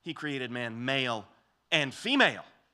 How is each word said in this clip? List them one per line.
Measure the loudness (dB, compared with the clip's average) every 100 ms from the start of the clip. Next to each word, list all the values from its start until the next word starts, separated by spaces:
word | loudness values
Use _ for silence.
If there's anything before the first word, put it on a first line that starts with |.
he | -10
created | -6 -4 -4 -4
man | -4 -4 -4 0
male | 0 0 -2 -6 _ _ _ _
and | 0 0
female. | -4 0 4 4 4 -14 _ _